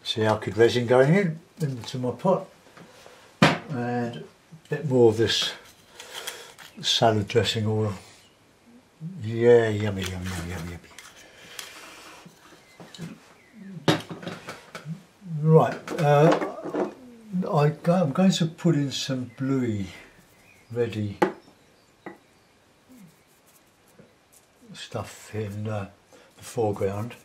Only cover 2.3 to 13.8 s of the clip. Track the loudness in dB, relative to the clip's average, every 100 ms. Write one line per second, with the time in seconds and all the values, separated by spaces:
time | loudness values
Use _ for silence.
2.3 | 0 -2 -20 -20 -20 -20 -20 -20 -20 -20
3.3 | _ 2 2 -6 -6 -4 -4 -6 -8 -18
4.3 | _ _ -20 _ -6 0 6 6 6 0
5.3 | 0 -2 -8 -18 -20 _ -20 -16 -14 -14
6.3 | -14 -20 -20 -20 -10 -4 2 2 2 0
7.3 | 0 0 -2 -2 -2 -2 -6 -16 -20 _
8.3 | _ _ _ _ -20 _ _ -14 -10 -8
9.3 | 2 8 8 6 0 -2 -4 -6 -8 -8
10.3 | -8 -8 -10 -10 -14 -18 -20 -20 -20 -20
11.3 | -20 -20 -18 -18 -20 -20 -20 -20 -20 -20
12.3 | _ -20 -20 _ -20 -20 -18 -18 -18 -20
13.3 | -20 _ -20 -20 -6